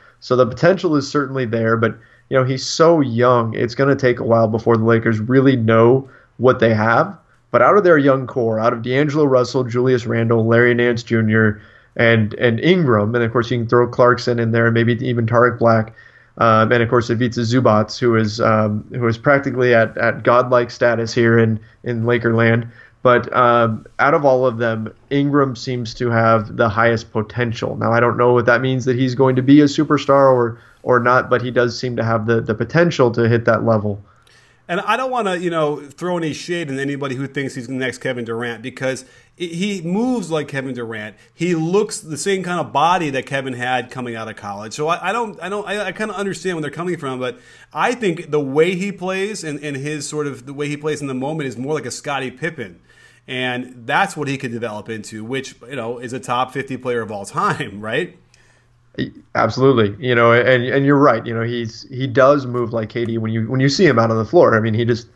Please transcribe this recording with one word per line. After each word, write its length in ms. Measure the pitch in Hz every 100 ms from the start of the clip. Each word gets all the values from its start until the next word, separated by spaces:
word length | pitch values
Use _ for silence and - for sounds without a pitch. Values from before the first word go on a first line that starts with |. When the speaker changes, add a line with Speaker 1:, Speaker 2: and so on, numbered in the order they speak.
| _ _
Speaker 1:
So 140 | - 123
the 100 | 117
potential 500 | - 170 185 180 147
is 140 | 139
certainly 360 | 147 135 135 120
there, 300 | 113 113 113
but, 220 | 110 110 _ _ -
you 80 | 135
know, 60 | 127
he's 200 | 131 -
so 360 | - 165 170
young. 520 | 127 113 123 120 113 104
It's 200 | 120 -
gonna 200 | 139 135
take 240 | 127 117
a 60 | 107
while 220 | 113 113
before 300 | 110 117 113
the 80 | 110
Lakers 340 | 113 117 110
really 360 | 110 131 135 123
know 520 | 113 113 117 135 135 - _ -
what 220 | 120 123
they 140 | 113
have. 440 | 107 110 117 185 190 _ _ -
But 120 | 120
out 140 | 127 196
of 60 |
their 140 | 180 156
young 300 | 139 135 127
core, 320 | 135 113 110
out 140 | 113
of 100 | 120
D'Angelo 420 | 120 131 147 147 143
Russell, 380 | 127 123 135
Julius 420 | 123 120 131 123 113
Randle, 400 | 117 113 117 113
Larry 300 | 117 120 120
Nance 260 | 120 117
Junior, 580 | - 117 110 110 110 107 - - _ -
and, 400 | 117 113 107 -
and 240 | 120 113
Ingram, 560 | 156 185 147 107 104 120
and 80 |
of 80 | 117
course 180 | 123 110
you 80 | 123
can 100 | 113
throw 200 | 123 120
Clarkson 520 | - 123 120 - 120
in 120 | 117
there, 180 | 117 117
maybe 240 | 117 117 117
even 220 | 131 120 117
Tariq 320 | 123 123 117
Black, 380 | 117 110 107 - - _ _ -
um, 340 | 117 110 110
and 120 | 120
of 60 | 117
course 200 | 123 123
Ivica 320 | 117 123 117
Zubac, 560 | 113 127 120 107 107 -
who 160 | 120 113
is, 240 | 110 110
um, 460 | 113 110 107 107 -
who 160 | 127 117
is 100 | 113
practically 560 | 151 139 139 123 123
at, 240 | 113 110 -
at 260 | 113 -
godlike 460 | 104 123 127 123 120
status 420 | - 120 113 113
here 280 | 123 117 117
in, 200 | 113 107 - _
in 200 | 120 117
Lakerland. 640 | 117 120 113 113 117 117 117 - - _
But, 320 | 127 123 131 -
um, 500 | 120 120 113 110 - -
out 160 | 135
of 120 | 160 143
all 200 | 127 127
of 140 | 113
them, 340 | 117 113 107 - -
Ingram 460 | 143 143 143 135 127
seems 400 | 135 123 113 -
to 160 | 123
have 440 | 113 113 113 107 117
the 140 | 117
highest 420 | 104 117 113 -
potential. 640 | 110 104 - 120 110 117 117
Now, 140 | 110
I 80 | 117
don't 180 | 120 113
know 200 | 123 123
if 80 | 117
that 160 | 120
means 240 | 131 131 120
that 100 | 120
he's 200 | 131 123
going 220 | 131 127
to 40 |
be 200 | 127 143
a 40 | 143
superstar 640 | 147 151 147 - 139 135
or, 300 | 127 117 117 - _
or 160 | 127 123
not, 320 | 120 127 110
but 100 | 123
he 80 | 123
does 300 | 123 120 113
seem 160 | 127 117
to 80 |
have 240 | 113 113 107
the, 120 | 113
the 140 | 117
potential 560 | 110 120 160 175 - 120
to 140 | 110 113
hit 180 | 117 120
that 180 | 110
level. 360 | 113 110 104 101 - _ _ _ _ _ -
Speaker 2:
And 120 | 175
I 160 | 196 226
don't 120 | 262
wanna, 260 | 247 202 180
you 120 | 175
know, 280 | 170 151 147
throw 380 | 143 - - 175
any 160 | 160
shade 380 | - - 175 156
in 80 | 135
anybody 380 | 139 139 139 127
who 100 | 135
thinks 300 | 143 135 131
he's 100 | 117
the 80 |
next 240 | 131 131 120
Kevin 260 | 139 123
Durant, 380 | 113 117 120 113
because 420 | 127 123 131 131 - - _ -
he 460 | 170 170 208 196
moves 480 | 165 196 247 240 165
like 180 | 156 147
Kevin 280 | 139 131 120
Durant. 400 | 113 113 107 - _
He 220 | - 170 165
looks 440 | 165 196 214 -
the 180 | 156 147
same 260 | 196 190
kind 160 | 180 175
of 120 | 123
body 380 | 131 160 180 156
that 160 | 131 120
Kevin 280 | 139 131
had 360 | 123 123 127 117
coming 260 | 131 123 113
out 120 | 110
of 80 | 104
college. 380 | 101 101 110
So 140 | 147 151
I, 220 | 175 175
I 20 |
don't, 300 | 233 220 165
I 80 | 175
don't, 180 | 208 180
I, 200 | 208 190
I 40 |
kinda 220 | 180 214
understand 440 | 190 202 175 185 165
where 40 |
they're 80 | 147
coming 280 | - 175 165
from, 220 | 156 127
but 200 | 127 123 - - -
I 220 | 147 202 254
think 340 | 214 151 147
the 100 | 151
way 360 | 135 139 170 180
he 160 | 202
plays 520 | 190 185 190 202 190
and, 160 | 160 147
and 120 | 147 139
his 320 | 143 151 -
sort 200 | 151 143
of, 180 | 120 123
the 80 |
way 140 | 139 143
he 100 | 147
plays 240 | 151 151
in 60 | 143
the 80 | 127
moment 320 | 139 160 135
is 100 | 110
more 160 | 131
like 140 | 151 127
a 40 |
Scottie 380 | - 147 135 131
Pippen. 500 | 127 165 160 101 87 _ _ _ _ -
And 600 | 127 127 123 127 127 117
that's 280 | 151 190 156
what 120 | 135
he 100 | 135
could 140 | 131
develop 360 | 117 113 107 104
into, 360 | 110 101 110
which, 320 | 110 135 131 - 120
you 100 | 139
know, 200 | 113 123
is 160 | 123
a 60 | 127
top 340 | - 123 127
fifty 240 | 139 131 127
player 240 | 127 120
of 100 | 107
all 140 | 104 98
time, 560 | 156 202 160 123 101
<laughs> 0 |
right? 340 | 107 127 175 - _ _ _ _ _ _ _ - 131 - _ 117
Speaker 1:
Absolutely. 600 | 113 123 135 120 104 104 123
You 100 | 120
know, 160 | 117
and, 300 | 120 117 127
and 220 | 123 131 139
you're 120 | 143
right. 280 | 139 113 117
You 80 |
know, 100 | 113
he's, 440 | 113 120 113 - -
he 180 | 131 131
does 380 | 117 131 147 123
move 280 | 123 117
like 160 | 117 110
K 160 | 120 117
D 120 | 113
when 140 | 110
you, 180 | 113 113
when 100 | 131
you 100 | 135
see 160 | 139 175
him 140 | 117
out 120 | 113
on 60 | 113
the 80 | 107
floor. 320 | 175 123 110
I 20 |
mean, 140 | 113
he 100 | 110
just, 240 | 120 113 -